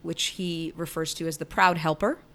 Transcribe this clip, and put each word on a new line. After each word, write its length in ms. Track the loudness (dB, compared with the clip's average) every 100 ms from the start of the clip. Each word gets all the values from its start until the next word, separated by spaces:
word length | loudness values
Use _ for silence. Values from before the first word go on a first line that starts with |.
which 220 | -6 -4
he 480 | -4 -2 -4 -4 -6
refers 380 | -6 -6 -4 -4
to 120 | -4 -4
as 100 | -4
the 80 |
proud 320 | -4 4 6 6
helper 420 | 2 2 0 0 -8